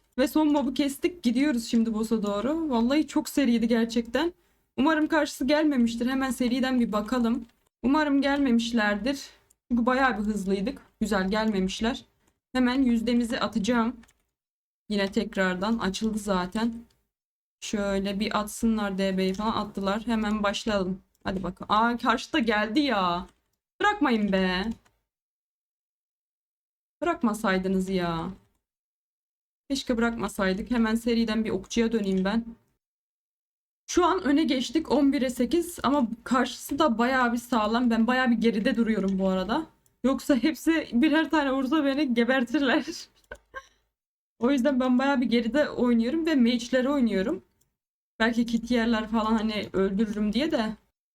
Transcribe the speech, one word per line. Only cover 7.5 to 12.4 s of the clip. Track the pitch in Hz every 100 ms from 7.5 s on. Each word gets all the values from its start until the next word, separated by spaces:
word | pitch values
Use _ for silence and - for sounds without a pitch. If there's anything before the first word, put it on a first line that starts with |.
| _ _ _
Umarım | 233 302 302 277
gelmemişlerdir. | 277 285 277 233 226 240 208 208 226 285 - - _ _ _
Çünkü | 240 240
bayağı | 254 269 226
bir |
hızlıydık. | 208 208 190 196 196 - - _
Güzel, | 208 202 190
gelmemişler. | 214 220 196 185 - 226 269 - _ _ _